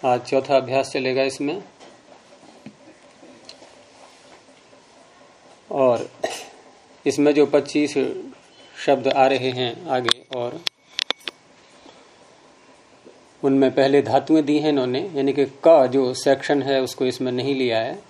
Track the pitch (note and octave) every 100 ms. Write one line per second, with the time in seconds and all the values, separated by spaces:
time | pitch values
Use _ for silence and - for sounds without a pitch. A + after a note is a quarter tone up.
0 | C3+ B2 - C3+ C3 C3+ B2+ C3+ C3 -
1 | C3 B2+ C3+ C3+ C#3+ F3+ F#3 _ - -
2 | _ - _ - - - - _ - -
3 | - _ B3+ - - - - - - -
4 | - - - - _ C4 _ - _ _
5 | - - - _ - - _ D3 C3 A#2
6 | - - - - - - - - _ -
7 | C#3+ C3+ D3 D3 C#3+ D3 C#3 D3+ D3 C#3+
8 | C3 F#4+ C#4 - - - - - - C3
9 | B2+ C3 C3+ C3+ C3 B2 B2 A2+ E3 C3
10 | B2 B2 - B2 A#2+ - - _ _ -
11 | - - - - _ _ _ - - -
12 | - _ - _ _ _ _ - _ _
13 | - - _ _ C#3+ C3+ C3 C3+ C3+ C#3+
14 | B2 C3 C#3 D#3+ D3 D3+ D3+ C#3+ B2 B2+
15 | G3 D#3 C#3 C3+ C3+ - D#3+ E3 B2+ C3+
16 | B2+ B2+ - C3+ - C#3+ C3+ C3+ B2+ -
17 | C3 B2 B2+ B2 B2+ C3+ B2 A2+ A#2 F#3